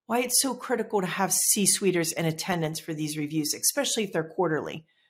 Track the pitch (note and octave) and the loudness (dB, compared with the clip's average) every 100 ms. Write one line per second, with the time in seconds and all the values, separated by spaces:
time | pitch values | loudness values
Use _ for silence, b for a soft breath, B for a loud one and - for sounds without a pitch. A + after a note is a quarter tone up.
0 | - A#3 B3 - C#4 A#3+ - A#3 A3 G#3+ | -4 -2 2 2 2 -2 -2 -2 0 0
1 | F#3 F3 F#3 - - - F#3+ - G3 F3 | 0 0 0 2 2 4 4 4 4 2
2 | E3 - E3 D#3 - F3 D#3 D#3+ - D#3 | 0 0 0 -2 -2 -2 -2 -4 -6 -6
3 | D3+ D3+ D3 D#3 D3+ - - - C4 - | -4 -4 -4 -2 -2 0 0 0 0 0
4 | G3+ F#3 D#3+ - F3 D#3 E2 G#2+ - _ | -2 -2 -4 0 0 0 -2 -8 -12 _
5 | _ | _